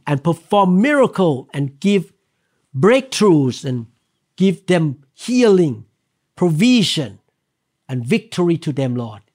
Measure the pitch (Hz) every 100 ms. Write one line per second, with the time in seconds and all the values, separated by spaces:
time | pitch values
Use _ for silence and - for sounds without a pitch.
0 | - 143 170 165 - 208 190 180 254 294
1 | 247 - 180 131 - 143 139 139 196 202
2 | - _ _ _ _ _ _ 131 175 262
3 | 262 - 208 156 135 117 139 123 113 _
4 | _ _ _ - 190 190 - 180 156 131
5 | _ _ - 247 233 185 160 107 - _
6 | _ _ _ - 180 156 240 247 185 -
7 | 120 98 _ _ _ _ _ _ - 127
8 | 120 226 - - 175 165 - 131 131 123
9 | 117 104 _